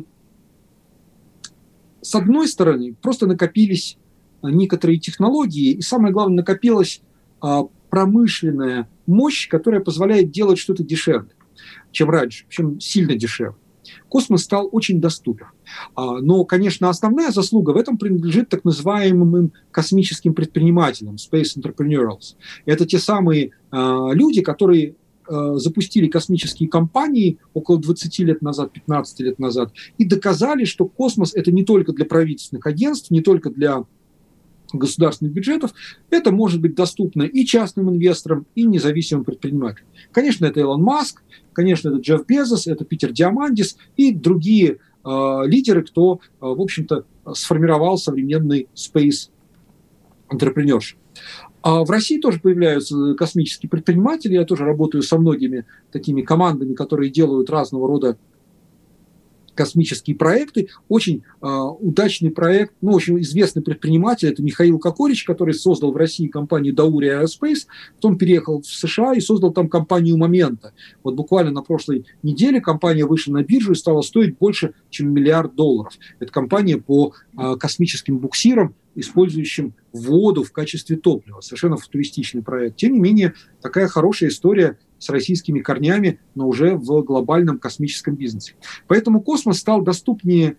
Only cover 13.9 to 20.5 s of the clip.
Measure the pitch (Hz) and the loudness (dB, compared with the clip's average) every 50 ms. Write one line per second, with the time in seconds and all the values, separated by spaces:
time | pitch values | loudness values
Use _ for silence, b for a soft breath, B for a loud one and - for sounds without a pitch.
13.9 | B B B - - 269 247 - 202 165 - - 202 202 202 196 220 226 220 - | B B B -2 -2 0 2 2 0 0 0 0 -2 -2 -2 -2 -2 -2 -2 0
14.9 | 185 165 160 165 156 - - 123 113 107 - - _ _ B B B B B B | 0 0 0 -2 -2 -4 -6 -8 -8 -8 -12 -20 _ _ B B B B B B
15.9 | _ - 131 123 123 127 135 151 185 190 170 - 185 185 208 196 - - 180 180 | _ -8 -8 -6 -6 -2 2 2 2 2 2 2 0 0 0 0 -2 0 0 0
16.9 | 175 - 214 214 233 311 330 285 208 196 190 - 226 214 170 151 143 208 240 285 | 0 0 0 0 0 0 0 0 0 -2 0 0 0 2 2 2 2 2 0 0
17.9 | 240 - 202 202 190 170 165 170 160 226 240 - - - - 170 156 143 147 190 | -2 -4 -2 -2 -2 0 0 0 0 0 0 0 -2 -2 0 0 0 0 -2 -2
18.9 | 208 208 196 190 185 175 175 170 175 175 175 151 b b b _ - 165 160 - | 0 2 2 4 4 4 4 4 4 2 2 0 b b b _ -4 -4 0 2
19.9 | 185 196 190 - 160 - - 175 156 - 160 - | 2 2 2 0 -2 -2 -2 -2 0 -2 -2 -4